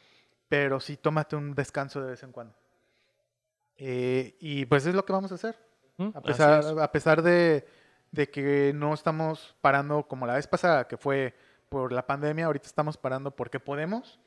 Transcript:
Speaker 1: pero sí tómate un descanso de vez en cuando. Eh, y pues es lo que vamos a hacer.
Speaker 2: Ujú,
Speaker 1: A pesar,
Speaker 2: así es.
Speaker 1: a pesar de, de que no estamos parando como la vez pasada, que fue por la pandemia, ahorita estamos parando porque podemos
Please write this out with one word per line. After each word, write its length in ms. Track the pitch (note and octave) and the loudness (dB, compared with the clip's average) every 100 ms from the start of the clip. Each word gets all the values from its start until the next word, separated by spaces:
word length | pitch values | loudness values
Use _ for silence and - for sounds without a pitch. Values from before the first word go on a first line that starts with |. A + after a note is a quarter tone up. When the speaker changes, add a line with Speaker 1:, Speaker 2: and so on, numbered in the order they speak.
| _ _ _ _ - | _ _ _ _ -2
Speaker 1:
pero 320 | C#3+ C#3 C3+ | 0 0 -2
sí 160 | - C#3+ | -6 -4
tómate 400 | D#3 D#3 D3+ D3+ | 0 0 -2 -4
un 180 | C#3+ C#3 | -6 -4
descanso 460 | C#3 - C#3 C#3+ | -4 -4 -6 -6
de 80 | C3 | -10
vez 120 | B2 | -10
en 100 | C3 | -16
cuando. 200 | B2 A#2 G#2+ _ _ _ _ _ _ _ _ _ _ _ - | -18 -18 -20 _ _ _ _ _ _ _ _ _ _ _ -14
Eh, 580 | C3+ B2 B2 B2+ B2+ - | -8 -4 -2 0 -2 -8
y 240 | D#3+ C#3+ C3 | -8 -4 2
pues 200 | C#3+ C#3+ | 2 4
es 80 | |
lo 120 | F#3 F#3+ | 0 0
que 80 | |
vamos 180 | F#3+ F#3+ | -2 -4
a 40 | F3+ | -8
hacer. 200 | A3 A3+ _ _ _ - | -8 -10 _ _ _ -8
Speaker 2:
Ujú, 140 | G3 F#3 | -8 -6
Speaker 1:
A 60 | |
pesar, 320 | - C#3 D3+ D3+ | -4 4 6 6
Speaker 2:
así 120 | D3+ | 4
es. 40 | D#3 | 0
Speaker 1:
a 140 | D3+ | -2
pesar 300 | D#3 D#3+ D#3 | 0 2 4
de, 440 | E3 F3 E3+ D3+ - _ _ _ _ | 6 6 6 2 -2 _ _ _ _
de 180 | D3 C#3 | -4 -4
que 440 | - C#3 C#3+ C#3+ C#3+ | -2 0 2 2 2
no 180 | D3 | -2
estamos 600 | D3+ - D#3 D#3+ D#3 - _ | -2 -2 0 -2 -4 -10 _
parando 420 | C#3 C#3 C#3+ D3 C#3+ | 2 4 2 -2 -2
como 200 | C3 B2 | -6 -2
la 60 | C3 | -2
vez 120 | D3 | -2
pasada, 400 | F3+ F3+ D#3 A#2+ | 0 4 2 2
que 100 | A#2+ | -4
fue 360 | C#3 C#3 C3 - _ _ - | -2 0 -2 -6 _ _ -10
por 240 | C#3 B2+ | -4 -2
la 120 | B2 B2+ | -2 -4
pandemia, 400 | C#3 D3+ D#3 E3 | -2 -2 -2 -2
ahorita 200 | D3 - | -2 -4
estamos 300 | - D3+ D3+ | -4 -4 -4
parando 340 | C3+ C3 C#3 | -4 -4 -6
porque 280 | - A#2+ C3 | -8 -8 -8
podemos 580 | - C#3+ D#3+ A3 B3+ - | -8 -6 -4 -6 -8 -20